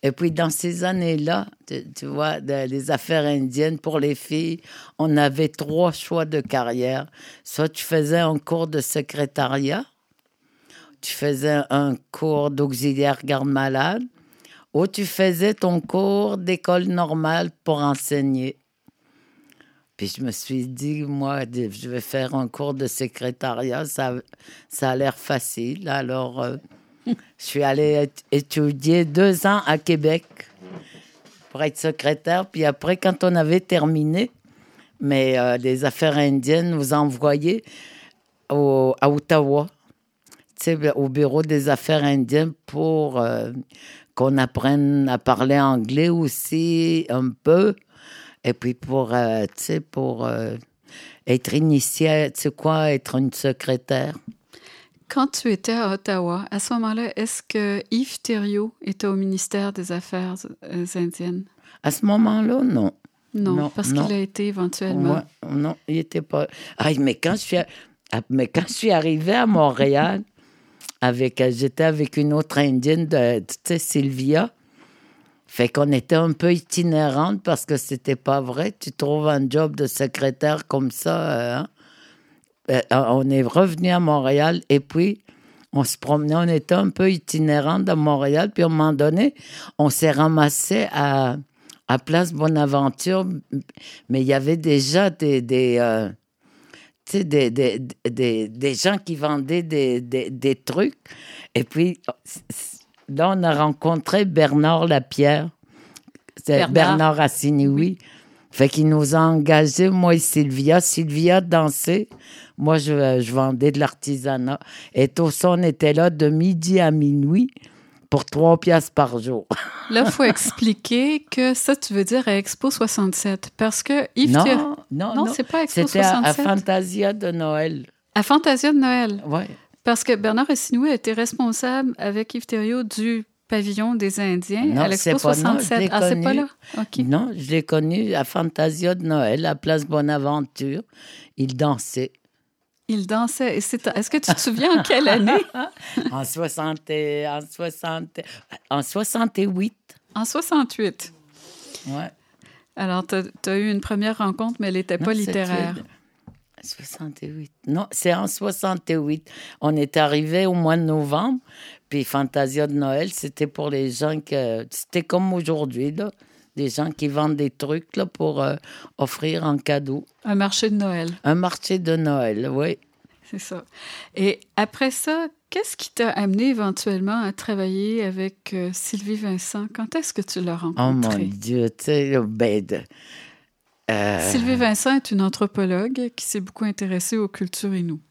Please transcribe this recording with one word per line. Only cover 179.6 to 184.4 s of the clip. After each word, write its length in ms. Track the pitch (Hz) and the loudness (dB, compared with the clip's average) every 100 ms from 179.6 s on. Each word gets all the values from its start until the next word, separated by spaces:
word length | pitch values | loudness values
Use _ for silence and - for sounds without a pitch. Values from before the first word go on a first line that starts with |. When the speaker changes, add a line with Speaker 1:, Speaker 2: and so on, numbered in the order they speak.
| 208 | -10
Speaker 2:
Quand 220 | - 220 | -8 -6
est-ce 180 | 330 311 | -6 -6
que 100 | - | -6
tu 180 | 196 - | -6 -6
l'as 180 | 180 170 | -4 -4
Speaker 1:
Oh 40 | 170 | -6
mon 80 | 170 127 131 | 0 2 2
Speaker 2:
rencontrée ? 240 | 117 104 95 | 2 0 -2
Speaker 1:
Dieu, 440 | 101 107 123 113 | -6 -4 0 -2
tu 140 | - | -2
sais, 340 | - 147 139 135 107 | -2 0 2 0 -2
ben, 400 | 110 113 104 90 | 0 0 0 -2
de, 140 | 95 - - - - - - _ _ _ _ - | -8 -8 -20 -20 -20 -20 -20 _ _ _ _ -4
euh, 380 | 110 208 98 85 | -2 0 0 0
Speaker 2:
Sylvie 240 | 247 | 0